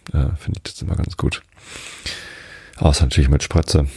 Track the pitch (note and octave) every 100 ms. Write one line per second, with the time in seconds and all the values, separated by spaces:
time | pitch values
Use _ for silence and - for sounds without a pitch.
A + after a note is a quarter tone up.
0 | - D#2 C2 F2 - - - - - -
1 | - - - - - _ - - - -
2 | - - - - - - - - D#2 C#2+
3 | C2+ - C#2 C#2+ - E2+ - D#2+ C#2